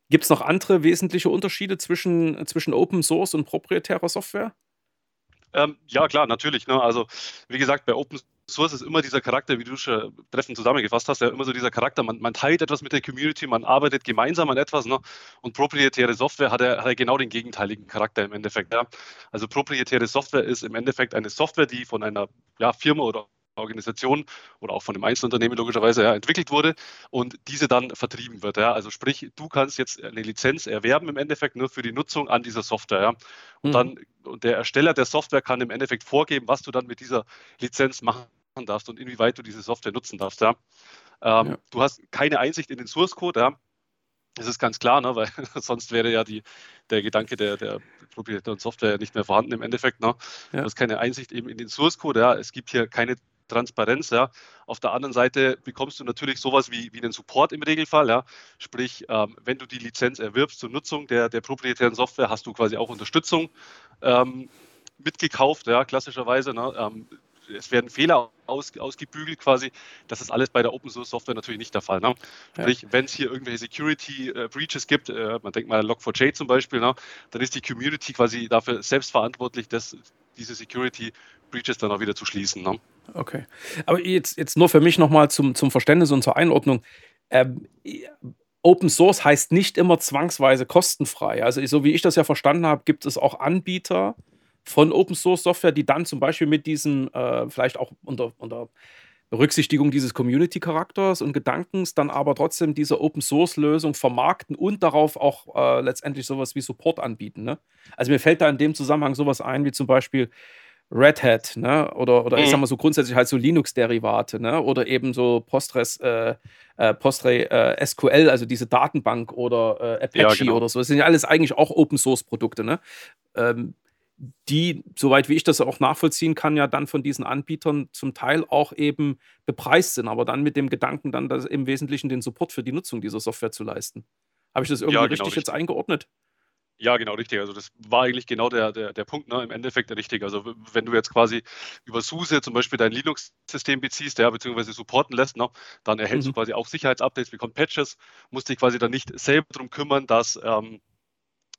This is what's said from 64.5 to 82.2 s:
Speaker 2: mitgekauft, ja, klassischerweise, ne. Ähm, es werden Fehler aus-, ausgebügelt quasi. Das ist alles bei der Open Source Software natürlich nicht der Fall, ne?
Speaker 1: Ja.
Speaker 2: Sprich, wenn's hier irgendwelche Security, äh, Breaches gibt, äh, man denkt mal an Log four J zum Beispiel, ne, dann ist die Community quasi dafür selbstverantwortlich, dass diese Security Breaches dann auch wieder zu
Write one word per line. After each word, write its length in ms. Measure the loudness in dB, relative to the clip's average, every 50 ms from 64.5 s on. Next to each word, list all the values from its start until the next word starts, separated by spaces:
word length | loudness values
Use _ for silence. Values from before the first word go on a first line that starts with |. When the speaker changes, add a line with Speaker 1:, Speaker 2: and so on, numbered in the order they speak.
| _ _ _ _ _ _ _ -20 _ _
Speaker 2:
mitgekauft, 680 | -8 -8 -6 -4 -4 -4 0 2 2 2 2 0 0 0
ja, 160 | 2 2 2
klassischerweise, 680 | 0 -2 -6 -6 -6 -10 -8 -2 0 0 0 0 -2 -6
ne. 200 | -6 -6 -6 -6 -6
Ähm, 300 | -8 -8 -8 -12 -20 -20 -20 -20 _ _ _ _ _ -20 -18 -18
es 140 | -6 -2
werden 180 | 0 0 0 0
Fehler 420 | -2 0 2 4 4 4 2 0 _ _ _
aus-, 320 | -8 -6 -6 -8 -12 -14 -12
ausgebügelt 640 | -12 -12 -12 -12 -16 -16 -16 -14 -12 -12 -12 -4
quasi. 320 | 2 2 2 2 2 -4 -12 -14 -20 -20 -20 -20 _ -12
Das 140 | -12 -12
ist 80 | -8 -4
alles 200 | -2 0 0 2
bei 100 | 2 2
der 100 | 2 2
Open 200 | 0 -6 -10 -14
Source 180 | -16 -16 -14 -10
Software 240 | -12 -10 -8 -8 -8
natürlich 240 | -8 -8 -10 -10 -12
nicht 160 | -10 -6 -6
der 80 | -6
Fall, 180 | -4 -2 -2 0
ne? 140 | 0 0 0 -2 -6 -20 -20 -20 -20 _ -10 -4
Speaker 1:
Ja. 60 | -2
Speaker 2:
Sprich, 220 | -2 -2 -2 -2 -2
wenn's 200 | 0 0 0 -2 -4
hier 180 | -6 -6 -6
irgendwelche 260 | -6 -8 -10 -10 -10 -10
Security, 720 | -10 -12 -10 -6 -4 -4 -4 -4 -6 -14 -12 -10 -8 -8
äh, 180 | -8 -8 -8 -10
Breaches 360 | -8 -10 -8 -8 -8 -8 -4
gibt, 240 | -2 -2 -2 -2 -4
äh, 300 | -8 -6 -6 -6 -6 -6
man 100 | -8 -8
denkt 160 | -6 -6 -4 0
mal 120 | 0 0
an 80 | 0 0
Log 120 | -2 -4 -6
four 100 | -6 -2
J 220 | 0 0 0 0
zum 100 | -2 -2
Beispiel, 340 | 2 2 2 2 0 -2 0
ne, 140 | 0 0 0 -2 -6 -20 -20 -20 -20 _
dann 100 | -8 -6
ist 140 | -6 -6 -6
die 60 | -8
Community 520 | -10 -10 -8 -6 -6 -6 -6 -6 -8 -6 -2
quasi 340 | 0 0 0 0 -2 -4 0
dafür 340 | 0 0 2 0 -4 -6 -4
selbstverantwortlich, 840 | 0 -2 -2 0 0 0 0 0 0 -4 -6 -10 -10 -8 -10 -10 -6
dass 300 | -6 -8 -8 -8 -16 -20 _ _ _ _ _ _ _ -18
diese 160 | -16 -16 -16
Security 580 | -16 -16 -12 -8 -6 -6 -6 -6 -8 -12 -14 -14 _ -20 -20 _ _ _ _
Breaches 300 | -12 -8 -6 -6 -6 -4
dann 120 | -2 -2
auch 80 | -2 -2
wieder 140 | -2 -4 -4
zu 120 | -6